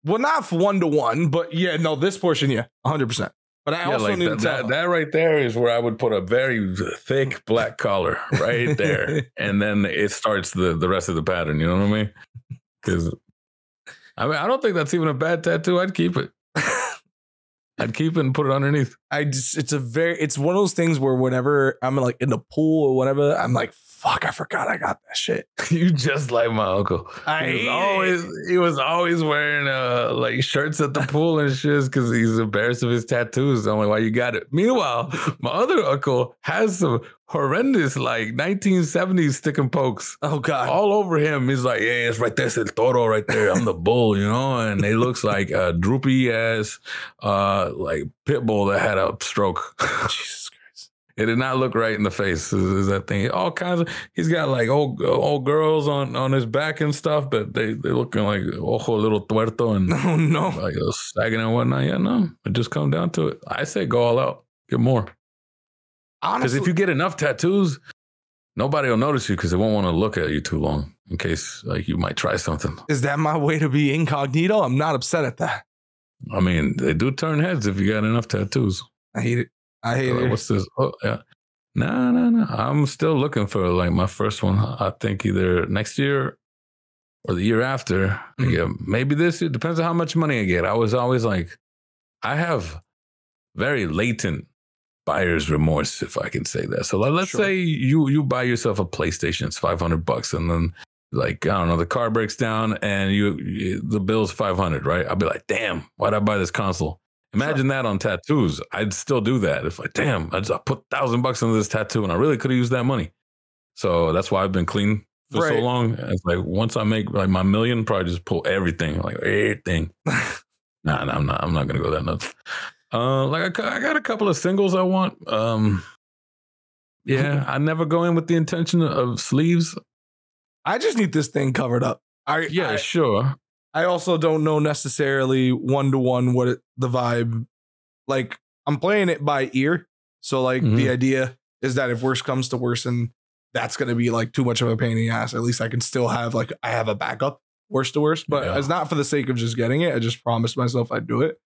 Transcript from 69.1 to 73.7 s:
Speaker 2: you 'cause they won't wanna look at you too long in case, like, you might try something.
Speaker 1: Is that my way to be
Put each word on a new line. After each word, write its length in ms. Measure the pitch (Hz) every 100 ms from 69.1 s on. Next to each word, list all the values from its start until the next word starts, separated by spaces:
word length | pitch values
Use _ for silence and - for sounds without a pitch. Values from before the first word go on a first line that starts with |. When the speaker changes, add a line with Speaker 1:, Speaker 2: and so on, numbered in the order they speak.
| 123 -
Speaker 2:
you 60 |
'cause 160 | 92 85
they 60 | 90
won't 180 | 110
wanna 160 | 107 90
look 260 | 82 107 92
at 120 | 78
you 100 | 73
too 160 | - 80
long 340 | 76 73 71 _ _
in 60 | 82
case, 440 | 87 78 - -
like, 240 | - 85 90
you 80 |
might 220 | 87 87 -
try 180 | - 90
something. 380 | - 78 - 76 -
Speaker 1:
Is 120 | 143
that 180 | 139 143
my 180 | 156 156
way 220 | 147 156
to 100 |
be 240 | 151